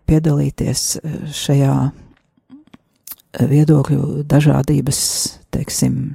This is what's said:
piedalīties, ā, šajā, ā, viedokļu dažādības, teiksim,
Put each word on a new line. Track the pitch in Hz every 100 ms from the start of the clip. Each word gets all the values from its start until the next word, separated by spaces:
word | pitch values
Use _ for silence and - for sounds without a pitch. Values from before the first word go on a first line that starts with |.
piedalīties, | - 156 160 147 143 - - 131 - -
ā, | 160 - 151
šajā, | 147 - 139 135 135
ā, | 135 - - _ _ _ _ 285 311 - _ _ - - _ - 123
viedokļu | 143 156 147 139 139 143 147
dažādības, | 147 139 151 135 139 147 127 - - - - - _
teiksim, | - 147 - 131 131 135